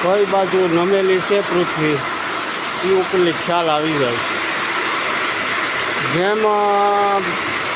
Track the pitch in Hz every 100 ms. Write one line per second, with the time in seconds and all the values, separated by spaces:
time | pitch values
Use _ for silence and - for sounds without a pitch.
0 | 175 202 202 196 190 185 185 165 180 196
1 | 190 190 165 202 196 175 175 - 156 143
2 | 127 - - - - - - - 180 190
3 | 185 190 175 147 - 170 165 151 156 151
4 | 127 117 - - - - - - - -
5 | - - - - - - - - - -
6 | 139 143 185 214 220 208 208 285 202 202
7 | 202 202 185 170 - - -